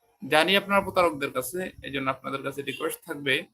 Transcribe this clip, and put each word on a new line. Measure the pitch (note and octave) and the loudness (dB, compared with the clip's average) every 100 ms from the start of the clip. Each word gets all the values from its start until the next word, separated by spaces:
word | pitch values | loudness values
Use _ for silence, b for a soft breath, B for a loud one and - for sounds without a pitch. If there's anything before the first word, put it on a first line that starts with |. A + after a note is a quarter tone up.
| _ - C3 | _ -14 2
জানি | D3+ E3 G3 | 4 6 4
আপনারা | G3 G3+ | 4 2
প্রতারকদের | F#3+ F#3+ F3 D3 C#3 | 2 2 2 2 -4
কাছে। | B2+ B2+ F3+ F#3 - | -4 -6 -6 -8 -10
এই | C3+ | -8
জন্য | C3+ C3 | -4 -4
আপনাদের | C3+ C3+ C3+ | -4 -6 -6
কাছে | C3+ C#3 | -8 -8
রিকোয়েস্ট | C#3 B2+ D#3 D#3 - | -8 -6 -6 -6 -10
থাকবে | D3 C#3+ C#3 G3 | -6 -2 -2 -2